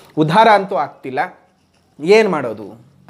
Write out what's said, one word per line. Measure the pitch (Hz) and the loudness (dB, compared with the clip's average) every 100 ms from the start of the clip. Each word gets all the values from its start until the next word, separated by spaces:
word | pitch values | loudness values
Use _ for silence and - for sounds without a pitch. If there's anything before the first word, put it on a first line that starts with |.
| - 147 | -10 -4
ಉದ್ಧಾರ | 156 196 220 | 0 2 4
ಅಂತೂ | 202 190 180 | 4 0 -6
ಆಗ್ತಿಲ್ಲ, | 139 - 135 131 180 - _ _ _ _ _ - | -6 -10 -10 -8 -8 -10 _ _ _ _ _ -6
ಏನ್ | 156 220 208 | 2 4 4
ಮಾಡೋದು?" | 156 123 107 98 113 _ _ | -2 -6 -10 -14 -20 _ _